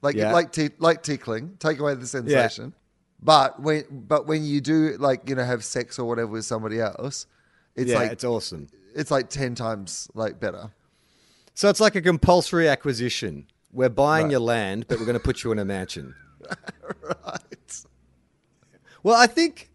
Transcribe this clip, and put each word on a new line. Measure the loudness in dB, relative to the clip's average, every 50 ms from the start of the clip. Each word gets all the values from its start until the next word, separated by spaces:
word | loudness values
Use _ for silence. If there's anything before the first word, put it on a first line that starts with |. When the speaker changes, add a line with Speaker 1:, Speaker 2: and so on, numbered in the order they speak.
Speaker 1:
Like, | 0 0 0
Speaker 2:
Yeah. | 2 0 2 2
Speaker 1:
like | 2 2 0
ti-, | -2 -4 -4 -4 -4 _
like | 2 2 2 2
tickling, | -2 -6 -6 -6 -6 -6 -8 -6 -8 -10 -16 -4
take | -2 -2 -2 0
away | -2 -2 -2
the | -4
Speaker 2:
Yeah. | -6
Speaker 1:
sensation. | -8 -8 -6 -2 2 2 4 4 2 0 -6 -14 -14 -16 _ _ _ _ _ _ _ _ _
But | 4 6 8 8 8 4 0 -4
when, | -2 -2 -2 -2 -4 -8
but | -16 -18 -4 0 0 0 0 0
when | -4 -2 -2
you | -2 -2 -2
do, | 0 2 2 4 4 2 0 0
like, | 0 0 0 0 -2 -6
you | -4
know, | -4 -2
have | -2 -2 -4 -4
sex | -6 -6 -6 -6 -8 -8 -8
or | -4 -4
whatever | -2 -4 -4 -4
with | -6 -8 -8
somebody | -6 -6 -6 -6 -6 -4 -2
else, | -4 -4 -4 -6 -10 -10 -10 -10 -14 _ _ _ _ _ _ _ _ _ _
it's | -4 -2 0
Speaker 2:
Yeah, | 2 0
Speaker 1:
like, | 0 0
Speaker 2:
it's | -4 -6 -4
awesome. | -4 -4 -4 -4 -8 -12 -12 -16 -16 _ _ _ _ _
Speaker 1:
it's | -10 -4 -2
like | -2 -2 -2 -2
ten | -6 -6 -6 -6 -6
times, | -6 -6 -6 -6 -6 -10 -12 -12 -14 -14 -14 -8
like, | -6 -6 -6 -6 -6
better. | -8 -8 -8 -8 -14 -18 -20 _ _ _ _ _ _ _ _ _ _ _ _ _ _ _ _
Speaker 2:
So | 0 2 2
it's | 4 6
like | 4 2 2
a | 4
compulsory | 2 2 2 4 6 6 6 6 4 2 2 2 4 4
acquisition. | 2 2 0 -4 -2 -2 -2 -2 -2 -4 -6 -6 -8 -10 -16 _ _ _ _ _
We're | _ 0 0 0
buying | 4 4 2 4 4 4 2
Speaker 1:
Right. | 2
Speaker 2:
your | 2 0
land, | 2 2 0 0 0 -2 -4 -6 -4 _
but | -4 -4
we're | -2
gonna | -2 -2 -2
put | 0 -2 -4 -2 -2
you | -4
in | -2 -2
a | -2
mansion. | -4 -4 -4 -6 -8 -10 -12 -12 -14 -18 -20 -20 _ _ _ -14 -14
Speaker 1:
<laughs> | -14 -12 _ -18 -18 _ -14 -16 -16 _ -10
Right. | -10 -10 -10 _ -12 -12 -12 -14 _ -20 _ _ _ -18 -18 -18 _ _ _ _ _ _ _ _ _ _ _ _ _ _ _ _ _ _ _ _ _ -20 -4 _
Speaker 2:
Well, | 4 8
I | 8 8 6
think | 6 2 0 0 0 -6 -20 _ _